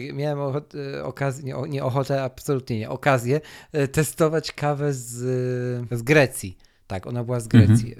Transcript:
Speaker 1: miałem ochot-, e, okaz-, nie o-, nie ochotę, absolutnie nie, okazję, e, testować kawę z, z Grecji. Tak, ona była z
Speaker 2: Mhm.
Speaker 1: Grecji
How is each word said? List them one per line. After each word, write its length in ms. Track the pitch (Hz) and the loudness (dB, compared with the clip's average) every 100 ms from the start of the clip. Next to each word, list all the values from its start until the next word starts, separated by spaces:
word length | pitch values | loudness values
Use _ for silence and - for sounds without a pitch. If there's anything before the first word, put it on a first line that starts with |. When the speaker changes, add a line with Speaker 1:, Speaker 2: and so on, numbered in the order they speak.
| 135 | -8
Speaker 1:
miałem 260 | 139 147 143 | -4 -4 -2
ochot-, 360 | 143 143 147 147 | -2 -4 -6 -10
e, 280 | 139 143 | -8 -8
okaz-, 400 | 143 - 139 131 | -8 -4 -4 -4
nie 140 | 131 139 | -6 -8
o-, 80 | - | -6
nie 180 | 135 | -4
ochotę, 400 | 135 135 131 135 | -2 0 0 0
absolutnie 560 | 131 - - 135 - 110 | -2 -6 -2 -2 -2 -4
nie, 100 | 110 | -4
okazję, 520 | 131 147 131 120 151 - - - | -2 2 2 2 -2 -2 -16 -6
e, 160 | 156 139 | -2 0
testować 640 | 147 151 - 160 160 - | 0 -2 2 2 2 -2
kawę 420 | - 147 139 143 | -4 -2 0 -2
z, 160 | 135 120 120 123 127 127 123 123 123 120 | -4 -6 -6 -4 -2 -2 -2 -4 -6 -4
z 100 | 120 | -4
Grecji. 560 | 113 151 131 - 98 - _ _ - | 4 6 4 2 -10 -12 _ _ -10
Tak, 200 | 95 - | -10 -6
ona 160 | 120 | -6
była 160 | 117 123 | -4 -4
z 60 | 110 | 6
Speaker 2:
Mhm. 200 | 120 95 | 8 8
Speaker 1:
Grecji 280 | 113 113 - | 6 2 -6